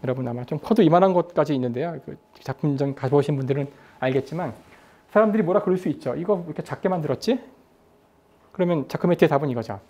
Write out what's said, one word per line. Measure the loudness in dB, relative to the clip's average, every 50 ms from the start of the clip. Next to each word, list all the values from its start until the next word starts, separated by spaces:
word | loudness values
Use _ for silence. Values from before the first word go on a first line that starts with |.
| -2
여러분 | -4 -4 -4 -4 -6
아마 | -6 -8 -8
좀 | -8 -8 -8
커도 | -2 0 4 6 6
이만한 | 6 6 6 6 4 4
것까지 | 2 0 0 0 0 0 0 0
있는데요. | -2 -2 -2 -2 -4 -4 -6 -6 -10 -12
그 | -14 -16 -18 _ _ _ -16
작품 | -10 -10 -8 -4 -2 -2 0 0
좀 | -2 -4 -4
가보신 | -4 -4 2 2 2 2 2 -2 -4
분들은 | -2 -2 -2 -2 -2 -6 -10 -20 -20 -20 -10 -4
알겠지만, | -2 0 0 0 -2 -2 -8 -8 -6 -8 -10 -12 -20 -20 -20 -20 -20 _ _ _ _ _
사람들이 | 2 4 4 4 2 0 0
뭐라 | 2 2 0
그럴 | 2 2 0 0
수 | 0 -4
있죠. | -4 -4 -4 -6 -6
"이거 | -4 -2 -2 -2
왜 | -2 -2
이렇게 | -8 -10 -10
작게 | -8 -10 -10 -4 -2 -2
만들었지?" | -2 -2 -2 -2 -4 -2 0 -2 -2 -2 -2 -12 -20 _ _ _ _ _ _ _ _ _ _ _ _ _ _ _ _ _ _ _
그러면 | _ -2 0 0 2 0 -2 -4
자코메티의 | -8 -2 2 2 4 6 4 4
답은 | 4 2 0 0
이거죠. | -2 -4 -4 -6 -10 -12 -12 _